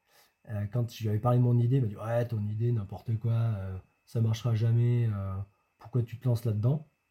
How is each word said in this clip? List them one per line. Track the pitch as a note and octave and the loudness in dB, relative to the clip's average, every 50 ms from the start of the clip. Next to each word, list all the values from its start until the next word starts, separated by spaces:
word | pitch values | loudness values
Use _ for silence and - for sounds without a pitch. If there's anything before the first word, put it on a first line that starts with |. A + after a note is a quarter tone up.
| _ _ _ _ _ _ _ _ _ - | _ _ _ _ _ _ _ _ _ -8
euh, | G#2+ G2+ G#2 G#2 | -6 -6 -4 -4
quand | - B2 A#2 A2+ | -2 -2 -4 -4
je | - - A2 | -6 -6 -4
lui | G#2+ | -2
avais | G#2+ G#2+ | 0 2
parlé | A#2+ B2 B2 | 2 4 4
de | B2 B2 | 4 6
mon | A#2+ A#2+ | 4 4
idée, | A#2+ A#2+ A#2+ C3+ | 4 4 4 2
il | C#3 B2 | 2 0
m'a | |
dit : « | G2+ G#2 | 0 -4
Ouais, | - G#2 A2+ A#2 A#2+ A#2+ | -6 -6 -2 -2 0 0
ton | A#2 A#2 G#2+ G#2 | 0 -2 -4 -4
idée, | G#2 G#2+ G#2+ A#2 A#2+ | -4 -2 -2 0 0
n'importe | A#2+ A2 G2 - - - - - A2 A2 | 0 0 -2 -6 -10 -10 -6 -4 -4 -2
quoi, | - A#2 A2+ | 0 0 0
euh, | A2+ A2+ A2+ G#2+ F#2+ F#2+ F#2+ F#2+ F#2+ - _ _ _ _ | 2 0 0 -2 -2 -4 -6 -8 -10 -12 _ _ _ _
ça | _ - A#2+ | _ -2 0
marchera | A2+ A2 A2 - - A#2+ A#2 | 0 0 0 0 -2 0 0
jamais, | G#2 A#2 A#2 A2+ A#2+ A#2+ A#2+ A#2+ A#2+ A#2 A2 G#2 | 2 2 2 2 4 2 2 2 2 0 0 -2
euh, | G2 G2 F#2+ F#2+ G2 G2+ - _ _ _ _ _ | -2 -4 -4 -6 -6 -8 -10 _ _ _ _ _
pourquoi | _ - A2+ - B2 A2+ | _ -10 -4 -2 -2 -2
tu | - - - | -2 -6 -4
te | - | -2
lances | B2+ A#2 A2 - | 0 0 0 0
là-dedans ? » | A#2 G#2 G#2+ G#2+ B2+ D3 D3+ - _ _ _ _ _ | -2 -2 0 2 0 0 0 -4 _ _ _ _ _